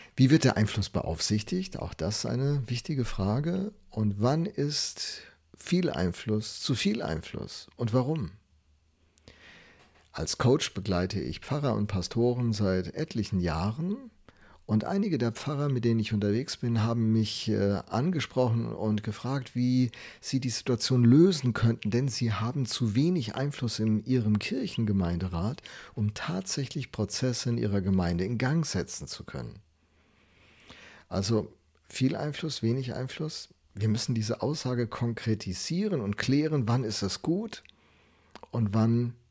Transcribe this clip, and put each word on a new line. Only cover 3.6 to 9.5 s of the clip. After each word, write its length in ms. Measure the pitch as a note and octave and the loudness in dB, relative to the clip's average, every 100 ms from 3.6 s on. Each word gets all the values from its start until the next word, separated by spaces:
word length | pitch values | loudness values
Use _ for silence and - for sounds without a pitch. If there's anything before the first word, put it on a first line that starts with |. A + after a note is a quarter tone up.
| G#3 - - | -4 -8 -8
Und 320 | A2 G#2+ G2 | -2 0 2
wann 240 | A#2+ D#3 E3 | 2 2 0
ist 760 | - D3 C#3+ - - - - - - _ - | -2 -2 -2 -4 -6 -10 -10 -16 -20 _ -16
viel 320 | - F3 E3+ | 0 2 2
Einfluss 720 | - F2+ - G#2+ G#2+ - - | 0 -2 -2 -2 -2 -2 -6
zu 140 | - B2 | -2 0
viel 260 | G3+ A3 | 0 0
Einfluss? 680 | - D#2 - - - - - - | -2 -4 -6 -10 -10 -12 -16 -6
Und 180 | A2+ | 0
warum? 380 | B2+ B2+ D#3+ F2+ - _ _ _ _ _ _ _ - - - - | 2 2 -2 -4 -10 _ _ _ _ _ _ _ -20 -20 -20 -20